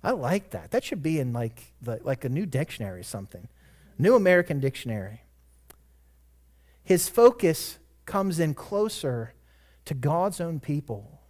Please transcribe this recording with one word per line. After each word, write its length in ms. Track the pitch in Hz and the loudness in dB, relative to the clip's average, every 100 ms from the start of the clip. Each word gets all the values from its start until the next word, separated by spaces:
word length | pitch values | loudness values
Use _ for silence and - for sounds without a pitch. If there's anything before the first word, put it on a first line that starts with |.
I 80 | - | -2
like 400 | 240 127 196 - | -2 0 -2 -4
that. 220 | 90 - | -12 -4
That 100 | 247 | -4
should 200 | - 233 | -2 -4
be 180 | 151 160 | -2 0
in, 120 | 127 | -2
like, 420 | 120 117 - - - | -2 -4 -8 -20 -12
the, 200 | 117 110 | -8 -6
like, 220 | - 131 | -4 -4
a 40 | 127 | -2
new 160 | 135 | -2
dictionary 560 | 196 135 160 - 104 90 | -2 -2 -4 -6 -8 -8
or 40 | |
something. 420 | 87 101 98 87 - _ - - - - | -10 -12 -12 -16 -20 _ -20 -20 -20 0
New 180 | 165 247 | 4 6
American 420 | 185 180 175 147 | 6 4 4 0
Dictionary. 640 | 135 - 120 107 95 110 _ _ _ _ _ - _ _ _ _ _ _ _ _ _ _ | -2 -2 -6 -6 -6 -12 _ _ _ _ _ -20 _ _ _ _ _ _ _ _ _ _
His 260 | - 180 - | 2 2 4
focus 720 | - 240 240 175 156 - - - _ | 8 8 8 2 2 -4 -14 -20 _
comes 360 | - 196 196 170 | -4 -2 0 2
in 140 | 160 | 0
closer 800 | 139 - 202 214 - 143 120 110 - _ _ _ _ | 0 -4 -2 -2 -2 -4 -4 -6 -14 _ _ _ _
to 100 | - | -8
God's 460 | 139 139 170 190 180 | -4 0 0 0 -2
own 180 | 170 160 | -6 -6
people. 600 | - 147 - 104 110 - _ | -4 -4 -4 -10 -10 -20 _